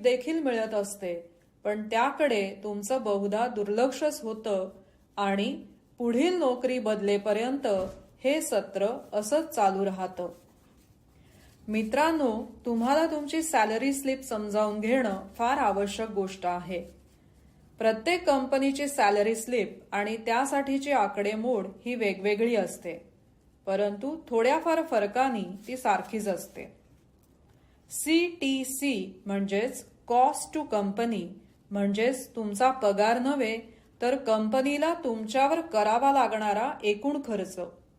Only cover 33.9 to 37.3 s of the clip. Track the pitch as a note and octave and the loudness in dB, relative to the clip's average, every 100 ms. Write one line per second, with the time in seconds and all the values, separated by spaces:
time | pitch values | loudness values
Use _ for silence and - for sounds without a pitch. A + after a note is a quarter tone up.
33.9 | - A#3+ C4+ A#3 A3 G#3+ C4 C4+ C#4+ D#4 | -4 0 0 2 2 2 2 2 2 0
34.9 | E4+ B3+ A3 G#3+ C4 C#4+ E4 D#4+ A3 G#3+ | 0 -2 -4 -2 2 4 2 0 2 4
35.9 | A#3 C#4 C#4 A3+ G#3+ G#3+ G3+ C4 - G#3 | 4 4 4 4 0 0 0 -2 -2 -2
36.9 | G#3 C#4 D4 A#3+ | 0 0 -2 -4